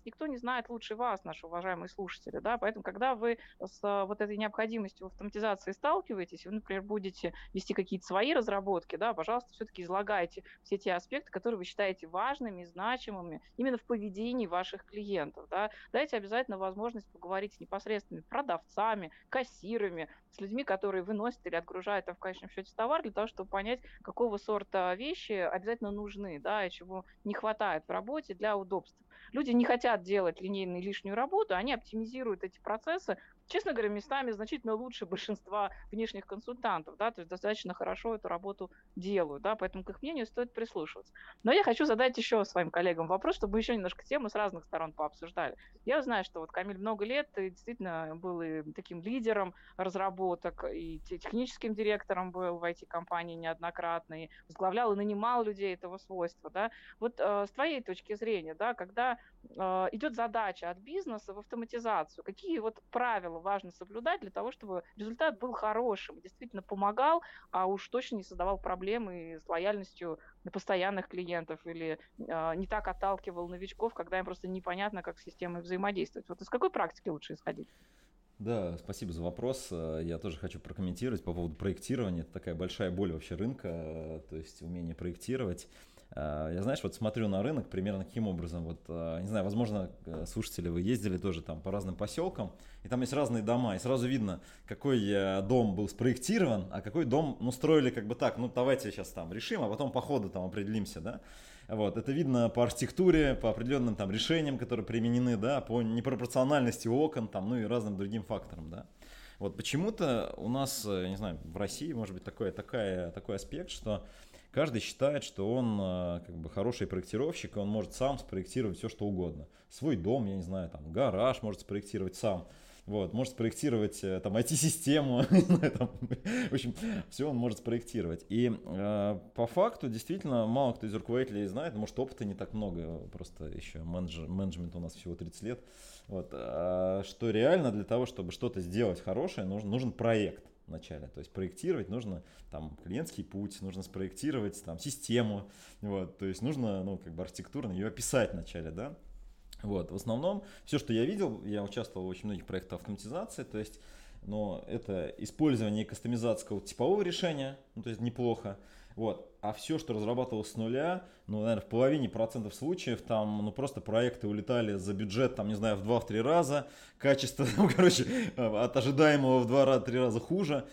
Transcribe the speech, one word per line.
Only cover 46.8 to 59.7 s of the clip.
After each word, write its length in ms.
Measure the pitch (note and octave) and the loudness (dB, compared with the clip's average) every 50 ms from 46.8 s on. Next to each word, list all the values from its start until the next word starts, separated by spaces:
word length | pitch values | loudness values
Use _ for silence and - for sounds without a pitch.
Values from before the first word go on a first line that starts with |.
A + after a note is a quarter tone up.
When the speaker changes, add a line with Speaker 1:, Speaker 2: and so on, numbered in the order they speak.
| G3+ A3 A3 G3 G#3 | -2 -2 0 0 0
Speaker 1:
лет, 220 | A3 B3+ D4 D4 - - | 0 0 -2 -2 -2 -4
ты 160 | G3+ F#3+ F#3+ | -4 -4 -4
действительно 640 | F3+ - - - A#3+ - F#3+ F3+ E3 D#3+ D#3+ D#3 D#3+ | -6 -10 -12 -10 -8 -6 -4 -4 -2 -4 -4 -6 -6
был 260 | E3+ F#3 F#3 F3 E3+ | -6 -6 -4 -4 -2
и 220 | E3 D#3+ D#3 D#3 D3+ D3+ - | -2 -2 -4 -4 -6 -8 -10
таким 280 | - F#3 - F3 E3+ | -12 -12 -10 -10 -8
лидером 520 | E3 G#3 B3 C4 A3 A3+ G#3+ G3+ F#3+ F#3 - - - - - | -6 -4 -2 0 2 2 2 2 2 -2 -4 -12 -20 -14 -6
разработок, 880 | - F#3 F#3+ F3 F#3+ F#3+ G3 F#3 F#3 F#3+ F#3 F3 E3+ - F3 E3+ - - - - | -4 -2 -2 0 0 0 0 0 0 0 0 0 0 -2 -6 -6 -4 -6 -6 -4
и 260 | E3 E3+ E3 D#3+ D#3 | -6 -8 -8 -8 -10
те-, 180 | - - F#3 | -8 -10 -10
техническим 560 | E3+ - E3+ - A#3 B3+ B3 - - - A3+ G#3+ | -8 -6 -4 -2 -2 -2 -2 -6 -6 -4 -4 -2
директором 580 | G#3 A3 G#3 G#3 G3+ - - G3 F3+ F#3 F3+ | 0 2 2 2 2 0 -2 -2 -2 -2 -4
был 260 | F3 F#3 F#3 F3 F3 | -4 -2 -2 -2 -2
в 60 | E3+ E3+ | -2 -2
ай 100 | E3+ E3+ | -2 -4
ти-компании 640 | - - - - E3+ F3+ - F3 E3+ E3+ E3+ E3 | -4 -8 -6 -6 -6 -4 -2 -2 -2 -2 -4 -8
неоднократно, 880 | E3 E3 E3 E3 E3 E3 E3+ E3+ - F3 E3+ E3+ E3 E3 - D#3+ D#3+ D#3+ | -6 -4 -4 -4 -2 -4 -6 -4 -4 -2 -2 -2 -2 -4 -6 -10 -10 -10
и 60 | - - - - | -12 -16 -20 -20
возглавлял, 460 | - E3 - F#3+ F#3 F#3 A#3 B3 A3 G3+ | -14 -6 0 0 2 4 4 4 4 4
и 20 | |
нанимал 480 | G3+ G#3 G#3+ G#3 G3+ G#3+ A#3 A#3+ A#3+ A3+ | 2 2 0 0 2 2 2 4 4 2
людей 300 | G#3+ G#3 G3 G3+ F#3+ F3+ | 0 -2 -2 -2 -2 -2
этого 240 | F3+ - F3 F#3 | -4 -8 -12 -12
свойства, 520 | F#3+ - - F#3+ F3+ E3+ E3+ - _ - D#3 | -12 -12 -8 -4 -2 -2 -2 -4 _ -14 -6
да. 220 | - F#3 G#3+ A3+ - - - - - - | -2 -2 -2 -2 -4 -8 -20 -18 -8 -4
Вот, 200 | G#3+ A#3+ A#3+ - | -4 -4 0 2
э, 260 | D3+ G#3 G#3 G3+ G3+ | 2 2 4 2 0
с 60 | G3+ | -2
твоей 300 | - - C#4 E4 D4+ C4 | 0 0 0 0 0 -2
точки 340 | A#3+ - F#3 - - - G#3 | -4 -6 -8 -8 -6 -8 -6
зрения, 400 | G3+ A3+ A3+ A3 F#3 D#3+ D#3+ D#3+ | -4 0 0 0 0 0 -4 -4
да, 180 | D#3 G#3 A#3+ A#3 | -2 0 0 0
когда, 440 | - F3+ F#3 G3+ A#3 B3 B3+ A#3+ B3 - - - - - | -2 -6 -6 0 2 2 2 2 -2 -6 -20 -20 -20 -20
э, 440 | - - - F#3+ F#3 | -12 -4 -2 0 2